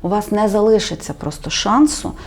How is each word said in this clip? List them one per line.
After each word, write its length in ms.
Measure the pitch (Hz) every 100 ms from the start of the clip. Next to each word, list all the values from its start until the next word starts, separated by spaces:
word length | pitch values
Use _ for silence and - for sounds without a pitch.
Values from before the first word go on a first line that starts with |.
у 80 | 180
вас 220 | 208 208
не 180 | 208 214
залишиться 640 | 208 214 214 - 165 -
просто 360 | 147 - - -
шансу 640 | - - 233 302 - - -